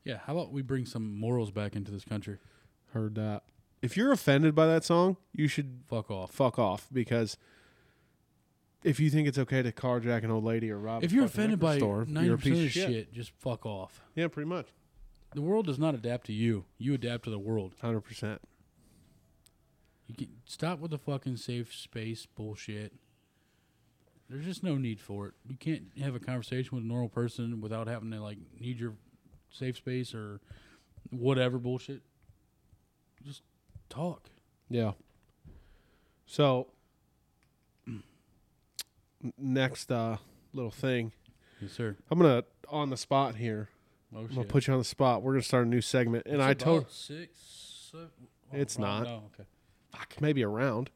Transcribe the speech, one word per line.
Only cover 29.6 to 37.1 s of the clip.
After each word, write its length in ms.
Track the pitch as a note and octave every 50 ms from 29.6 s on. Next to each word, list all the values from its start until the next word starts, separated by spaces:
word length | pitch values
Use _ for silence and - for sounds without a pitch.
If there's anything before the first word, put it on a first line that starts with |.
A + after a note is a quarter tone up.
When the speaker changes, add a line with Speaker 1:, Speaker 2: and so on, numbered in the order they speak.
| C3 B2+ B2
Speaker 1:
space 380 | - - C3 B2+ B2+ B2 - -
or 260 | A2+ G#2+ G#2 G#2 G2+ _ _ - - - - - _ _ _ _ - - -
whatever 480 | - B2+ A#2+ C3 C#3 C3 B2+ B2+ B2 B2+
bullshit. 440 | A#2+ B2 B2+ B2 - - C#3 B2+ _ _ _ _ _ _ - _ _ _ _ _ _ _ - _ _ _ _ _ _ _ _ _ C3+
Just 180 | C#3+ C#3 - _ _ _ _ _ _ _ - - _
talk. 420 | - B2+ D#3 F3+ E3+ - _ - _ _ _ _ _ _ _ _
Speaker 2:
Yeah. 220 | B2 A#2+ A2+ G#2+ G2+ _ _ _ _ _ _ _ _ _ _ - - - - - - _ _ _ _ _ _ _ _ _ _
So, 440 | _ - - D3 C#3+ B2+ B2 C3 - _ _ _ _ _ _ _ _